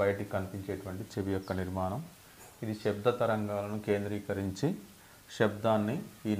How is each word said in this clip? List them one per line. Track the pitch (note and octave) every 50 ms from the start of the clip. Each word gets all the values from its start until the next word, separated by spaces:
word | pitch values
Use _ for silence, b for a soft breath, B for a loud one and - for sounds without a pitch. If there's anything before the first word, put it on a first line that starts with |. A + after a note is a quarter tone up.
బయటికి | G2+ G2 G2 G2 G#2 - -
కనిపించేటువంటి | G2 F#2+ F#2 - G2+ F#2+ - G2 F#2 - F#2+ F#2 F#2+ A2+ - -
చెవి | A2 F#2+ G2 G2
యొక్క | F#2+ F#2+ - F#2+ F#2
నిర్మాణం. | F#2 F2+ F#2+ F#2+ F#2 F#2 G2 C3+ E3 - - - b b b b b b b - A#2+
ఇది | A2 G#2+ G#2+ -
శబ్ద | G#2+ G2+ G2+ G#2 B2 A#2+ -
తరంగాలను | A#2+ A2+ A2 G#2+ G#2+ G#2 G#2 G2+ G2+ G#2 G#2+ G#2+ G#2
కేంద్రీకరించి | A2 G2+ G2+ G2+ G2+ G#2 G#2 G#2 - G2+ G2 G2 G2 F#2+ - - D#3 G3+ - - - b b b b b b b b - -
శబ్దాన్ని | A#2 G#2+ G#2 G#2 A2 A2+ A2 G#2+ G#2 G#2+ C3 F#3 - - - - - G#2+
ఈ | G#2+